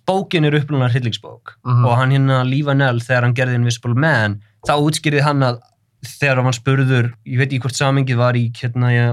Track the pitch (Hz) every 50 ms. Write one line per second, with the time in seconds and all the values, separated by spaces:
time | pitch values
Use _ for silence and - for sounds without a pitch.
0 | _ - 185 196 196 - - 170 151 151 147 151 143 147 151 135 127 123 117 135
1 | 120 117 - - - - 60 - _ - - _ - 127 123 120 120 120 120 123
2 | 131 131 139 139 135 135 135 131 127 127 131 143 151 143 139 135 139 131 120 120
3 | 117 - 131 123 120 120 123 120 127 131 123 120 120 120 117 - - 120 120 120
4 | 147 165 151 120 107 104 101 104 - _ _ _ - - 147 147 147 156 156 -
5 | - 156 147 143 139 151 143 139 135 127 120 117 - _ _ _ _ _ _ _
6 | - - - - 147 143 131 127 123 127 127 117 - 135 135 135 135 131 131 123
7 | 117 120 117 - _ - 131 123 139 135 139 127 120 135 120 - 143 135 135 139
8 | 135 127 127 120 120 123 123 123 120 113 117 - - 123 117 123 123 123 120 120
9 | 120 120